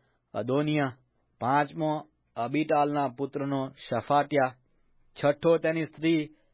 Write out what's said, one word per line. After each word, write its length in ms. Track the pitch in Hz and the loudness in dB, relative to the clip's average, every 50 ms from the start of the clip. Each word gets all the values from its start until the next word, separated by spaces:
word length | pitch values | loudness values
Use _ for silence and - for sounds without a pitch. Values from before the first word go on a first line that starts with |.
| _ _ _ _ _ _ - | _ _ _ _ _ _ -8
અદોનિયા. 640 | 107 107 120 127 143 151 151 151 151 143 131 117 - _ _ _ _ _ _ _ _ | -6 -2 0 0 0 0 0 0 0 0 -2 -4 -8 _ _ _ _ _ _ _ _
પાંચમો 720 | 117 117 135 147 147 143 151 165 156 156 151 151 - - _ _ _ _ _ | -2 2 2 2 2 0 -2 -4 -2 -2 -2 -4 -6 -12 _ _ _ _ _
અબીટાલના 720 | - 117 120 139 151 156 151 160 147 147 147 147 147 143 135 | -6 -4 -2 -2 -2 0 2 2 2 2 2 0 -2 -2 -4
પુત્રનો 600 | 120 123 139 135 - 147 139 139 139 139 135 135 | -4 -6 -8 -6 -6 -6 -4 -4 -2 -4 -4 -6
શફાટ્યા. 840 | 131 - - - 127 117 - - 143 143 143 143 156 139 131 - - _ _ _ _ _ _ _ _ _ _ _ _ - - | -10 -16 -8 -6 -4 -4 0 2 2 2 2 2 2 2 2 0 -2 _ _ _ _ _ _ _ _ _ _ _ _ 0 0
છઠ્ઠો 340 | 143 143 - - 165 170 160 | 0 0 2 4 4 4 4
તેની 280 | 160 160 160 165 156 | 2 0 0 -2 -4
સ્ત્રી 440 | 143 - - 151 165 170 160 151 147 - _ _ _ | -6 -6 -2 0 2 2 2 0 -4 -10 _ _ _